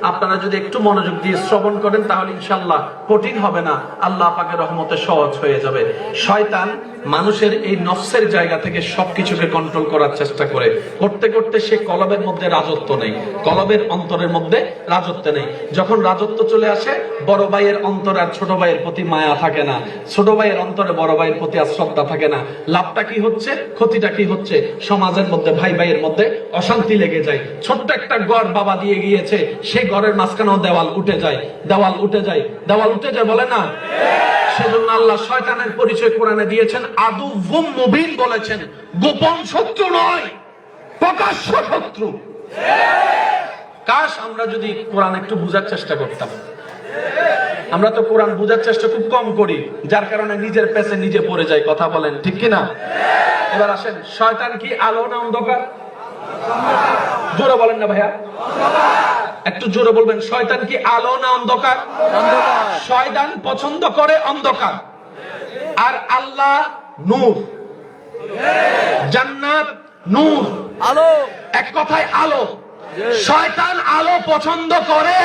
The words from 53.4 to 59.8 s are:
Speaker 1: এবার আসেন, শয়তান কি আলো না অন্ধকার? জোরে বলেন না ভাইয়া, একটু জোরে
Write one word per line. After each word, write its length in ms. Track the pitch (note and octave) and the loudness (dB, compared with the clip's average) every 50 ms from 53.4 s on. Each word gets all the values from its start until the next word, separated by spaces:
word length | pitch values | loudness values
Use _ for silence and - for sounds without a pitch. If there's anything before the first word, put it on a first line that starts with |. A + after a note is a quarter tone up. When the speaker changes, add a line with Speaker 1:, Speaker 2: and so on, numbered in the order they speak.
| - - - | -2 -2 2
Speaker 1:
এবার 160 | G#3 G#3 G3+ G3 | 2 2 2 0
আসেন, 180 | G3 - A3+ G3 - - - - - | -2 -4 -8 -8 -8 -12 -14 -2 2
শয়তান 340 | A3 A3+ A3+ A3+ A#3+ A#3+ A#3 G#3 | 2 2 2 0 -4 -6 -6 -8
কি 60 | A3+ - A#3 - - | -6 -6 -2 0 0
আলো 160 | A3+ A3 A3+ A#3+ A#3+ | 0 0 0 -2 -2
না 60 | A#3+ B3 A#3+ | -4 -6 -4
অন্ধকার? 360 | A3+ A3 A#3+ G#3+ - B3+ B3 B3+ - - - - - - - - - - - - - - - - A3+ A#3 - - - C4+ - C#4+ - - - - - - - - - - D#3+ | -2 -2 -2 0 0 0 -2 -2 -6 -12 -16 -16 -16 -16 -16 -16 -16 -14 -14 -12 -12 -10 -8 -4 -4 -2 -2 0 0 2 2 2 2 0 0 -2 -2 -4 -4 -4 -4 -2 0
জোরে 180 | C#4 C4 B3+ A3+ | 2 4 4 4
বলেন 160 | A3+ A3+ A3+ G#3+ | 4 2 2 0
না 40 | G#3+ G3+ | -2 0
ভাইয়া, 180 | F#3+ G3 G#3 G#3 - - - - - - - - - - - - D#4 - - - - - - - - - - - - - - - | 2 0 0 0 -2 -6 -12 -12 -10 -10 -8 -6 -4 0 0 2 2 4 4 4 4 2 2 2 0 -2 -2 -6 -8 -6 -6 -6
একটু 140 | - F#3 B3 A3 F3+ | -4 -2 -4 -2 2
জোরে 180 | B3 | 4